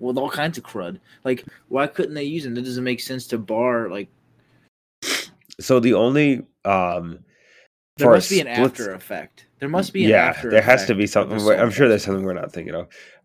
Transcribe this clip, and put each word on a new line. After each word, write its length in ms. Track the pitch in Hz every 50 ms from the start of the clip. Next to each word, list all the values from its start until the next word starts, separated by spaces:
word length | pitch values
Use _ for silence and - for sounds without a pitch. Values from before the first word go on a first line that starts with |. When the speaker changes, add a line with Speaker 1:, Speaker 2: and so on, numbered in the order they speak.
Speaker 1:
with 160 | - 123 127
all 140 | 131 135 143
kinds 260 | - 147 147 160 165
of 80 | 127 120
crud. 360 | - - 110 90 87 92 92 _ _ _ _ -
Like, 200 | 131 127 127 - - - - _ -
why 180 | 123 135 143 147
couldn't 260 | - - 175 - 151
they 80 | 147 143
use 200 | 143 156 170 151
them? 120 | 131 117
It 60 | 123 123
doesn't 220 | 127 123 123 127
make 160 | 127 123 120
sense 260 | - - 131 127 120
to 120 | - - 113
bar, 520 | 107 - 110 110 120 127 123 117 117 98
like 180 | 85 101 101 - _ _ _ _ _ _ _ _ _ _ _ _ _ _ _ _ _ - - - - - - - _ _ _ _ - -
Speaker 2:
So 200 | - - 135 127
the 140 | 117 127 113
only, 520 | 92 110 120 135 147 151 143 135 117 - _ _ _ -
um, 540 | 95 98 95 92 90 87 90 85 85 82 - - _ _ _ _ _ _ _ _ _ _ _ _ _ _
Speaker 1:
There 100 | - 143
Speaker 2:
for 60 | 123 117
a 40 | 98
Speaker 1:
must 120 | 92 -
be 100 | 190 185
an 60 | 151
Speaker 2:
split 120 | 131 117 120 123 135
Speaker 1:
after 220 | - - 117 101 92
effect. 520 | 90 - - 107 85 73 - _ _ _ _ _ -
There 100 | 139 139
must 240 | 156 180 196 - -
be 120 | 190 190
an 60 | 107
Speaker 2:
Yeah, 160 | 110 98 85
Speaker 1:
after 220 | 85 82 - - 120
Speaker 2:
there 120 | 104 110 107
has 240 | 113 127 - 98
to 60 | 98 113
Speaker 1:
effect 60 | 95
Speaker 2:
be 60 | 104
Speaker 1:
of 40 | 104
the 40 | -
Speaker 2:
something. 260 | - 117 - 107 110
Speaker 1:
soul 100 | 104 107 107
Speaker 2:
I'm 180 | - 113 117 104
sure 160 | 127 143 123
there's 140 | 110 104 -
Speaker 1:
casting. 100 | 101 98
Speaker 2:
something 120 | 98 95
we're 80 | 95 90
not 180 | 90 - - -
thinking 220 | 87 82 - 78
of, 100 | 82 87 - _ - - - - _ _